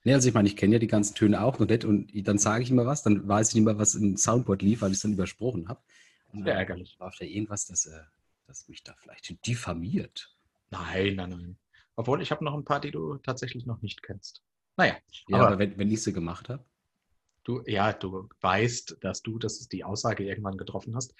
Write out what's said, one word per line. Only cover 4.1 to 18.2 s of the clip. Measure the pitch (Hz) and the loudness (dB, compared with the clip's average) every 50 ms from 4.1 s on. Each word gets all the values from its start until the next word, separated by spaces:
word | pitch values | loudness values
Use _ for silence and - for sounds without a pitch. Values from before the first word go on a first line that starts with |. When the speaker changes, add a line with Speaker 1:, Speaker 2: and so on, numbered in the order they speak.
| 92 | 2
Speaker 1:
Soundboard | - - 113 113 123 123 - 98 95 | 2 2 2 2 2 2 2 0 2
lief, | 95 101 113 113 | 4 2 2 2
weil | - 95 | 0 -2
ich's | 95 - | -2 0
dann | - 107 104 | -2 -2 0
übersprochen | 95 92 - - - 110 127 113 87 82 | 0 -2 -4 -4 -4 -4 -4 -4 -4 -8
hab. | 87 - - _ _ _ _ _ _ _ _ _ _ | -8 -12 -14 _ _ _ _ _ _ _ _ _ _
Und | 98 104 - | -12 -6 -4
Speaker 2:
Sehr | 165 113 | -2 0
Speaker 1:
dann | 95 | 0
Speaker 2:
ärgerlich. | 95 95 90 90 92 - _ _ | -2 -4 -6 -10 -10 -16 _ _
Speaker 1:
läuft | 90 92 - - | -16 -16 -14 -12
ja | 90 | -12
irgendwas, | - 90 104 110 - 101 - - | -8 -6 -6 -6 -6 -6 -8 -8
das, | - 87 85 82 | -6 -4 -6 -6
äh, | 76 80 80 78 _ _ _ _ _ _ _ _ | -6 -8 -20 -20 _ _ _ _ _ _ _ _
das | _ 67 - - | _ -20 -20 -20
mich | _ - - _ | _ -20 -20 _
da | - - | -20 -20
vielleicht | _ _ - - - - - 85 - - | _ _ -20 -20 -18 -14 -14 -14 -10 -4
diffamiert. | 117 120 117 - - 85 82 85 107 175 196 - - - - - - _ _ _ _ _ _ _ - | -4 -4 -4 -4 -6 -6 -6 -4 -2 -2 -2 -4 -4 -12 -18 -18 -18 _ _ _ _ _ _ _ -14
Speaker 2:
Nein, | - 87 87 87 85 92 98 101 98 | -12 -10 -8 -6 -2 0 0 0 0
nein, | 95 90 90 | -2 -6 -8
nein. | 90 87 87 87 92 _ _ _ _ _ _ _ - | -10 -10 -12 -14 -16 _ _ _ _ _ _ _ -8
Obwohl, | - 120 123 139 156 | -6 -2 0 0 -2
ich | 160 - | 0 -4
hab | 151 - | -4 -4
noch | 156 147 147 | -4 -6 -6
ein | 147 139 | -6 -2
paar, | - 143 143 | -2 -2 -2
die | 147 147 | -2 -6
du | - 165 160 151 143 | -8 -8 -8 -8 -8
tatsächlich | 135 - 131 123 127 131 120 - 123 123 | -8 -6 -6 -6 -6 -6 -10 -8 -10 -8
noch | 123 110 - | -8 -8 -8
nicht | 110 101 - - - | -8 -10 -10 -12 -14
kennst. | - 101 98 - - - - _ _ _ _ _ _ - | -14 -16 -14 -14 -20 -20 -20 _ _ _ _ _ _ 0
Naja, | - 180 120 - - _ _ _ - _ | 2 2 2 2 -2 _ _ _ -20 _
Speaker 1:
Ja, | - 95 123 | 2 6 8
Speaker 2:
aber | 127 | 8
Speaker 1:
aber | 101 101 | 8 8
wenn, | 95 104 98 - | 4 0 0 0
wenn | 101 101 104 | -2 0 0
ich | 110 110 - | 0 0 0
sie | 110 82 | -2 -2
gemacht | 85 82 82 85 - - - | -2 -4 -6 -6 -10 -10 -10
hab? | 127 135 - _ _ _ _ _ _ _ _ _ _ _ _ _ _ _ - | -12 -12 -12 _ _ _ _ _ _ _ _ _ _ _ _ _ _ _ -6
Speaker 2:
Du, | - 120 123 - | -6 -6 -4 -4
ja, | 120 107 98 101 107 104 | -4 0 2 2 0 0
du | - - 92 95 92 | -2 -8 -8 -8 -10